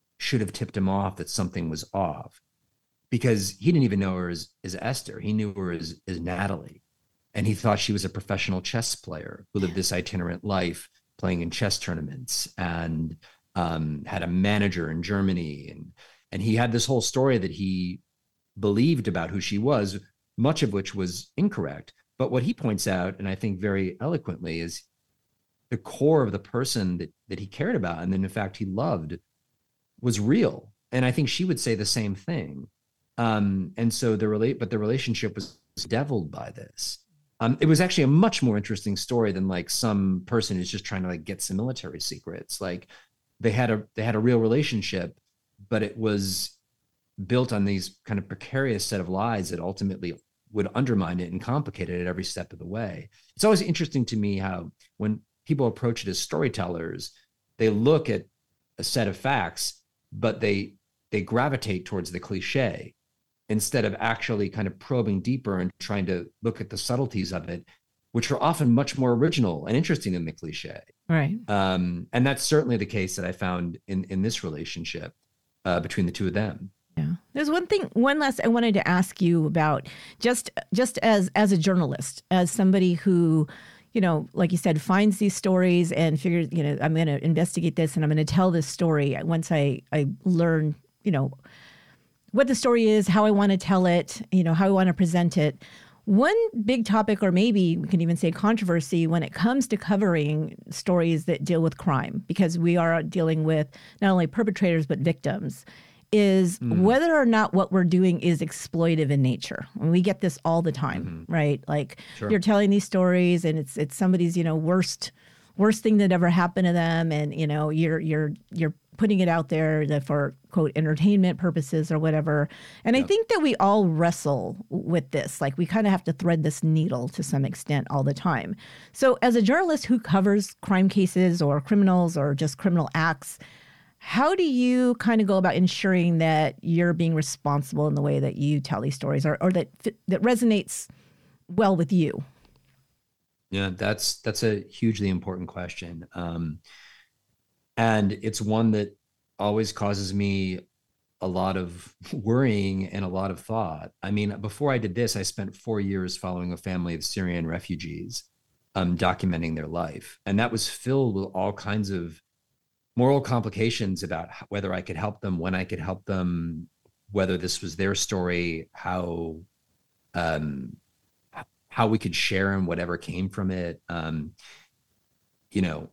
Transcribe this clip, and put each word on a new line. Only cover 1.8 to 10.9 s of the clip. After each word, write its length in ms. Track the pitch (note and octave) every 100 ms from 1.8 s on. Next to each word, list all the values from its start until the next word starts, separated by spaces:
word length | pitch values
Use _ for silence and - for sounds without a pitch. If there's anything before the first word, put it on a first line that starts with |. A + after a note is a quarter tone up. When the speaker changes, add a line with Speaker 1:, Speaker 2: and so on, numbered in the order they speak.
| -
Speaker 1:
off, 460 | G2 F2 D2 - - _ _ _ _ _ _ _
because 380 | A#2+ B2+ G#2+ F#2+ -
he 60 | C#3+
didn't 180 | E3
even 160 | A#2 G2
know 160 | G2 F#2
her 120 | F2+
as, 200 | E2+ - _
as 100 | F#2
Esther. 460 | F#2 A#2 C3+ - -
He 120 | G#2+
knew 220 | G#2+ G#2
her 160 | G2 F2+
as, 300 | E2 D#2+ - -
as 100 | E2+
Natalie. 640 | E2+ F2+ G2 E2 - - _ _ _ _ _
And 140 | G#2 G#2
he 80 |
thought 240 | G2+ A2+ G2
she 140 | -
was 120 | G2+
a 60 | F#2+
professional 500 | - - F#2+ - F#2
chess 360 | - A#2 - -
player 500 | - D#2+ - - -
who 60 | G2+
lived 160 | F#2 F#2
this 160 | -
itinerant 500 | F#2 - G2 F2 F2
life, 460 | G#2 F#2+ F2 - -